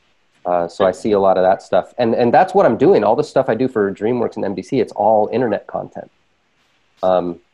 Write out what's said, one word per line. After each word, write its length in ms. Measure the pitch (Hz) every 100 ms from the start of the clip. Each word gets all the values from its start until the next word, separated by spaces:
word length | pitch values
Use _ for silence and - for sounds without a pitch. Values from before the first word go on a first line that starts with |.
| _ _ _ _
uh, 240 | 90 87 85
so 160 | -
I 60 | 95
see 220 | 92 117
a 80 | 101
lot 160 | 98 92
of 60 |
that 180 | 92 95
stuff. 320 | - 92 - -
And, 160 | 117
and 200 | 120 120
that's 180 | 143 185
what 140 | 196 165
I'm 100 | 107
doing. 280 | 151 165
All 120 | 104 120
the 80 |
stuff 240 | 156 139 131
I 60 |
do 140 | 113 127
for 240 | 110 98
DreamWorks 440 | 95 104 123 107 110
and 80 |
N 100 | 101
B 80 | 95
C, 180 | - 135
it's 120 | 101
all 360 | - 104 110 107
internet 340 | 113 123 101 -
content. 440 | - 87 - - _ _ _ _ _ _ _ _ -
Um, 380 | 92 90 87 85 _